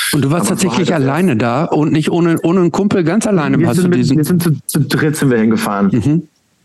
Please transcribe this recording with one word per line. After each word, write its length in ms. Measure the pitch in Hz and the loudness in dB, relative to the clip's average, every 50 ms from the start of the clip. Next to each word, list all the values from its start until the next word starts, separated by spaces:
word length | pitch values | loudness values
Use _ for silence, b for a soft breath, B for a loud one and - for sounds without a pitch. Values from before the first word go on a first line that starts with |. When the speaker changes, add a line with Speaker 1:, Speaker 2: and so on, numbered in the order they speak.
| B B | B B
Speaker 1:
Und 100 | - 147 | -2 -2
du 80 | 131 139 | -2 0
warst 160 | 165 175 - 208 | -2 -2 -2 -2
Speaker 2:
Aber 60 | 185 | -2
es 80 | - 190 | -2 -2
war 60 | 180 | -2
Speaker 1:
tatsächlich 220 | - 190 175 - | -2 -2 -2 -2
Speaker 2:
halt 100 | 175 156 | 0 0
das 60 | 131 135 | 0 0
Speaker 1:
alleine 280 | 139 160 190 185 123 | 0 0 0 0 0
da 280 | 107 - 120 120 139 170 | 0 0 0 0 -2 -2
und 260 | - - 151 147 - | -2 -2 -2 0 0
nicht 180 | - 160 151 - | 0 0 0 0
ohne, 280 | 175 170 170 170 165 - | 0 0 2 2 0 0
ohne 180 | - 165 175 196 | 0 0 2 2
einen 120 | 180 170 | 2 2
Kumpel, 320 | - - 196 202 - 196 165 | 0 0 0 0 0 0 0
ganz 220 | 156 175 226 - | 0 0 0 0
alleine 320 | 226 202 170 147 139 135 - | 0 0 0 0 0 0 2
Speaker 2:
Wir 100 | 170 170 | 2 2
Speaker 1:
hast 80 | - | 2
du 60 | 175 | 2
Speaker 2:
sind 80 | 180 180 | 2 2
mit, 80 | 175 131 | 2 2
Speaker 1:
diesen 180 | 120 120 139 | 2 2 2
Speaker 2:
wir 80 | 156 151 | 2 2
sind 180 | 147 180 165 | 2 0 2
zu, 100 | 170 170 143 - - | 2 0 -2 -2 -4
zu 140 | - - 160 | -4 -2 -2
dritt 360 | 131 - - 127 151 156 151 | 0 0 0 0 0 -2 -2
sind 140 | - 151 135 | 0 0 0
wir 80 | 120 110 | 2 2
hingefahren. 520 | 110 113 110 107 - 110 101 98 98 98 | 2 2 0 0 -2 -4 -2 0 0 0
Speaker 1:
Mhm. 300 | 135 120 101 139 151 170 170 - _ _ _ _ _ _ | 0 0 2 0 0 0 -2 -6 _ _ _ _ _ _